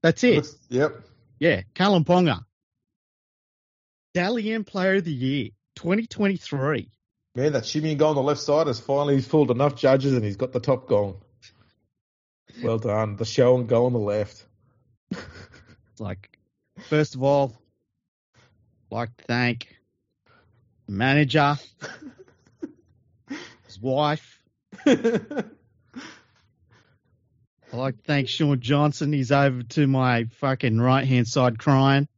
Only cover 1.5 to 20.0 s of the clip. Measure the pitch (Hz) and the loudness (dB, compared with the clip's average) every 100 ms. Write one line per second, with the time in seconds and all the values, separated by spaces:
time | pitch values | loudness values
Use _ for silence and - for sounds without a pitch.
1.5 | 98 - - 190 185 156 180 170 101 - | 0 -6 0 2 2 4 2 2 -2 -8
2.5 | _ _ _ _ _ _ _ _ _ _ | _ _ _ _ _ _ _ _ _ _
3.5 | _ _ _ _ _ _ - 180 240 214 | _ _ _ _ _ _ -2 -2 -2 -4
4.5 | 226 202 196 190 190 165 131 131 139 117 | -6 -6 -2 2 0 0 -2 -2 -2 -6
5.5 | _ _ - - 202 226 - 202 185 - | _ _ -10 -2 -2 -2 -2 -2 -2 -6
6.5 | 143 135 135 - _ _ _ _ 123 147 | -4 -2 -4 -6 _ _ _ _ -2 0
7.5 | 139 - 151 156 147 151 143 139 143 - | 0 -4 -4 -4 2 2 2 0 -2 0
8.5 | 147 151 113 - 139 147 139 - 156 135 | 0 0 -2 -2 -2 2 0 2 2 2
9.5 | 120 143 135 135 135 139 127 107 98 131 | 2 0 2 2 4 2 0 -2 -4 -4
10.5 | 123 - 127 - 107 101 95 _ _ - | -4 -2 -2 0 0 0 -8 _ _ -20
11.5 | _ _ _ _ _ _ _ _ _ _ | _ _ _ _ _ _ _ _ _ _
12.5 | - 113 113 113 107 107 101 113 - 123 | -8 -4 -2 -2 -2 -4 -4 -4 2 4
13.5 | 127 117 117 127 120 104 104 104 - _ | 4 2 0 2 0 -2 -4 -6 -10 _
14.5 | _ _ _ _ _ _ - - - - | _ _ _ _ _ _ -14 -14 -20 -20
15.5 | - _ - _ - 104 - - _ _ | -20 _ -20 _ -14 -12 -12 -18 _ _
16.5 | _ _ - - 151 151 131 135 143 135 | _ _ -20 -2 0 0 0 0 2 0
17.5 | - _ _ _ _ _ _ _ _ _ | -6 _ _ _ _ _ _ _ _ _
18.5 | _ _ _ _ 110 117 - - 120 123 | _ _ _ _ -10 -10 -12 -6 -2 -2
19.5 | 120 - _ _ _ | -2 -10 _ _ _